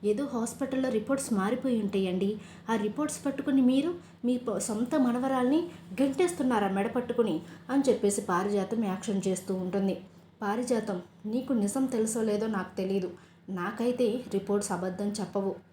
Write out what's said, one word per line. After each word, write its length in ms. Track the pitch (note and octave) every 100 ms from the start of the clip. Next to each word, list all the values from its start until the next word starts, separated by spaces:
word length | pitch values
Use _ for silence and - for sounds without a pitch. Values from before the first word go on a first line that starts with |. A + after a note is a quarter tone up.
ఏదో 220 | G3+ G#3 C#4
హాస్పిటల్లో 640 | B3 A3+ - C4 C4 C4
రిపోర్ట్స్ 440 | A3 G#3+ C4+ -
మారిపోయి 480 | G#3+ F#3+ B3 C4 A#3
ఉంటాయండి. 560 | G3+ G3 F#3+ F3+ G3 G#3+ - - -
ఆ 60 | A3+
రిపోర్ట్స్ 500 | G#3 G#3 D4+ - C#4+
పట్టుకుని 360 | C4+ C4+ C4+
మీరు 340 | B3 C4 D#4 F4 - - A#3+
మీ 120 | B3
ప-, 200 | B3 G3+
సొంత 380 | - G#3+ B3 D#4
మనవరాల్ని 680 | B3+ A#3+ C4+ C4 B3 D4+ F4 - - -
గెంటేస్తున్నారా 680 | C4+ C4+ F4+ - B3+ A#3 G3+
మెడ 240 | G3 G#3
పట్టుకుని?" 500 | B3 A#3+ A#3 A3 D#3+ - - -
అని 140 | C4+ C4
చెప్పేసి 320 | A#3 G3+ G3+
పారిజాతం 640 | - F3+ G3+ G3+ F#3 A3+ G#3+
యాక్షన్ 360 | G3 - G3 F#3
చేస్తూ 280 | F#3 - F#3
ఉంటుంది. 440 | F#3 G3 G3 F3+ - - - -
"పారిజాతం, 600 | G#3 G#3+ B3 A#3+ G#3+ F#3 F3 - G#3+
నీకు 280 | A3+ B3+
నిజం 320 | B3 G3+ C4+ C4
తెలుసో 360 | B3 A3 A#3
లేదో 260 | A3 G#3 A3
నాకు 300 | G#3 F#3 -
తెలీదు. 340 | F#3+ G3 F3+ - - - -
నాకైతే 760 | F#3+ F3 A3 A#3 B3 A#3+ A#3+ -
రిపోర్ట్స్ 380 | G3 G3 G3+ G3+
అబద్ధం 380 | F3 F#3 F3+ G#3
చెప్పవు. 460 | G#3 F#3 G3+ G3 - -